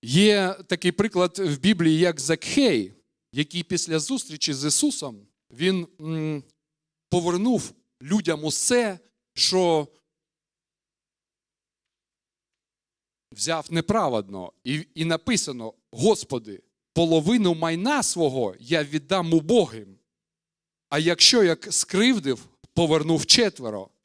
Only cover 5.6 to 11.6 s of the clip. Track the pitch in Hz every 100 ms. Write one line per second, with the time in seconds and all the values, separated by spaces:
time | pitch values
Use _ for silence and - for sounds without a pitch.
5.6 | 175 190 170 _ 156 160 156 147 139 _
6.6 | _ _ _ _ _ 180 170 175 220 226
7.6 | - - _ _ 135 208 175 151 156 -
8.6 | - 240 226 180 _ _ _ - - 190
9.6 | 175 160 147 _ _ _ _ _ _ _
10.6 | _ _ _ _ _ _ _ _ _ _